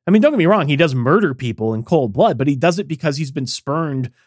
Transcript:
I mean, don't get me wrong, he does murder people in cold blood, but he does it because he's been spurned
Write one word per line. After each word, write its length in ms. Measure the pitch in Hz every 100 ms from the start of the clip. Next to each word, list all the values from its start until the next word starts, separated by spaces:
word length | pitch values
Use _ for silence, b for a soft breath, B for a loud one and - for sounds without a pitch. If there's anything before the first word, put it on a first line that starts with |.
| -
I 40 |
mean, 120 | 214
don't 100 | 285
get 60 | 254
me 80 | 165
wrong, 220 | 202 151
he 80 | 143
does 180 | 165
murder 400 | 127 120 190 190
people 400 | 127 123 110 110
in 80 | 110
cold 300 | 113 170 120
blood, 260 | 101 214 127
but 80 | 135
he 80 | 139
does 220 | 170 175
it 100 | 147
because 280 | 156 165 139
he's 160 | 143
been 140 | 147 131
spurned 640 | - - 151 160 135 120 -